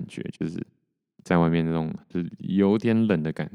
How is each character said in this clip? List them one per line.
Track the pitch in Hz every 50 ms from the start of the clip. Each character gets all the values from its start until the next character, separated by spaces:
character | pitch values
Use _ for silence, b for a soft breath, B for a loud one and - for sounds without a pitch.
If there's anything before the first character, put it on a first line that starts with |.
| -
觉， | - - - - - -
就 | - 82
是 | 80 85 85 - _ _ _ _ _ _ _ _ _ _ _ -
在 | - 90
外 | 87 85
面 | 82 82 82 82
那 | 82
种 | 82 82 80 80 - - - _
是 | - 90 85 - - -
有 | - - 90 98 98 98 107
点 | 113 113 117 113 113 113
冷 | 104 95 80 76
的 | 80
感 | - - 78 -